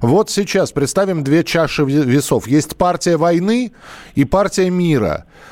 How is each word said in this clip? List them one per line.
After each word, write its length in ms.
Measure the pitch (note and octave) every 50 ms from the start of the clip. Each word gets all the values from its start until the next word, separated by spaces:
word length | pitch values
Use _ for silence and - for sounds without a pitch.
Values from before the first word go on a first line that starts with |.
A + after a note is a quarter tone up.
Вот 300 | - A#2 C#3+ D3+ D#3+ -
сейчас 400 | - G3+ G3+ - - F#3+ E3 -
представим 540 | - D3 C#3 C3 - F#3+ G3+ G3 F#3 D#3+ C#3+
две 180 | C3+ D3 E3+ D#3+
чаши 400 | - - E3+ D#3+ C3+ - - D3
ве-, 220 | C3+ C#3 D3+ D3
весов. 420 | B2 B2 C#3+ C3+ - D3 A2+ -
Есть 320 | A2+ C#3 D3+ D3 - - -
партия 380 | F#3 F3+ F3 E3+ - F3 E3+
войны 560 | D3+ E3 F3 E3+ E3+ F3 G#3 A3+ B3 B3+ G#3+ - - - - - - - - -
и 100 | - C#3
партия 460 | - - F#3+ G3 F#3+ - F#3+ F#3 F#3
мира. 540 | F3+ F3+ F3 E3+ D3+ B2 G#2 E2 D2 - - _ _ - - -